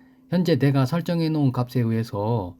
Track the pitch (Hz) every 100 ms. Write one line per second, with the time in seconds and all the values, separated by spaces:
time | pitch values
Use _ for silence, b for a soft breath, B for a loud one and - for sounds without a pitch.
0 | B B B 175 175 147 143 139 127 170
1 | 170 170 160 156 139 123 123 127 113 113
2 | 113 101 104 120 90 -